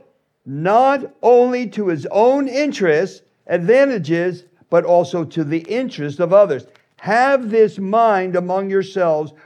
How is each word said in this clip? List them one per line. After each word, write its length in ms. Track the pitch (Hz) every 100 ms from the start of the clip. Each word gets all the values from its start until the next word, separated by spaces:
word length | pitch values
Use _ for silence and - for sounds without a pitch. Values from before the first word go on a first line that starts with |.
| _ _ _ _ 127
not 680 | 143 170 220 269 277 269 _
only 460 | 226 247 247 247 240
to 160 | 214 196
his 180 | 156 -
own 380 | 196 240 277 262
interests, 760 | 254 294 214 180 151 185 - _ _ -
advantages, 1000 | 175 170 254 277 226 143 170 180 175 - _ _
but 160 | 170 170
also 400 | 175 175 175 160
to 180 | 170
the 160 | 147 165
interest 640 | 165 233 262 - 147 143
of 100 | 170
others. 360 | 196 196 131 - _ _ _
Have 520 | 175 226 262 269 226
this 280 | 226 214 -
mind 580 | 190 220 226 196 185 180
among 340 | 180 190 196
yourselves, 640 | 190 185 190 170 156 156 -